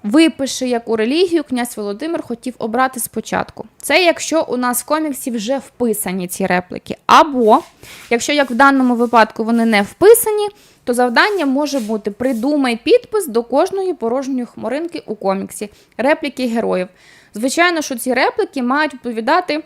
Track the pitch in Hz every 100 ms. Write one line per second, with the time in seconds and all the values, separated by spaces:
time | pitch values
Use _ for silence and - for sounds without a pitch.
0 | 208 262 320 - 277 - 254 233 233 220
1 | 220 311 370 339 285 247 247 - 202 202
2 | 311 330 - 233 254 - 226 233 262 254
3 | - - - 185 - - - _ - 302
4 | 349 311 - 320 - 247 247 247 - 302
5 | 311 262 - 233 202 269 - _ 240 208
6 | 190 185 180 - 190 180 - - - -
7 | - 254 320 262 220 247 - _ - -
8 | - 240 - 294 311 233 277 269 254 240
9 | 240 233 214 - 220 233 226 208 202 -
10 | 381 466 440 415 415 - _ _ - 247
11 | 247 240 381 403 285 262 294 269 214 220
12 | 214 202 262 233 254 302 262 233 285 480
13 | - 427 339 220 233 269 370 392 381 294
14 | 226 254 269 262 240 - 220 269 339 294
15 | - 220 190 190 190 - 208 _ _ -
16 | 254 311 294 - 254 233 196 185 180 _
17 | _ - _ 208 254 269 349 339 285 247
18 | 254 247 359 494 392 277 240 277 302 269
19 | 247 226 226 330 359 294